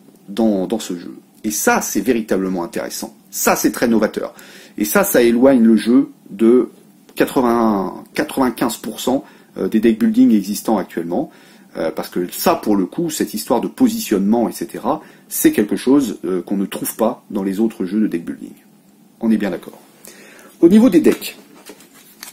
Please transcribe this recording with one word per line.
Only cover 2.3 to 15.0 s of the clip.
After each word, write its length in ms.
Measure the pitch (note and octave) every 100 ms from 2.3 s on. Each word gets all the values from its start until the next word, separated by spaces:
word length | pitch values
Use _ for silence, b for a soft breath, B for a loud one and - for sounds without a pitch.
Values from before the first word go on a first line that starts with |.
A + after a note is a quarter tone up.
| G2 F#2+ F#2
intéressant. 520 | E2+ - B1 - - - _
Ça, 240 | - - F3+
c'est 160 | -
très 160 | - B2
novateur. 460 | A2+ G#2 - - B B B B -
Et 80 | -
ça, 180 | G3+
ça 180 | F#3 D3
éloigne 420 | A#2+ A#2 C3 C3
le 120 | A2+ G#2+
jeu 340 | G#2+ B2+ C#3+ - -
de 400 | G2 A2+ B2 - - _ _ - -
quatre-vingts, 880 | - C#3+ B2 A#2 A2+ G2+ F2+ E2+ -
quatre-vingt-quinze 640 | - D3 - B2+ A#2 B2+ -
pour 220 | A#2 A2
cent, 240 | - C3 b b b -
euh, 100 | F#2+
des 120 | A2
deck 200 | A#2 A2
building 340 | A#2 A2 B2+
existants 440 | A2 F#2+ G#2 - G#2
actuellement. 540 | F2 - E2 - - b b b - -
Euh, 140 | E2
parce 180 | D#2+ F2
que 180 | F#2+ F2
ça, 240 | - - -
pour 200 | - G2+
le 100 | F#2
coup, 240 | - E3+
cette 240 | - -
histoire 280 | A2 - A#2+
de 60 | -
positionnement, 840 | - B2+ A2+ - G2 G2 A#2 G#2
et 20 |
cetera, 500 | - F2 F2 A2 D3+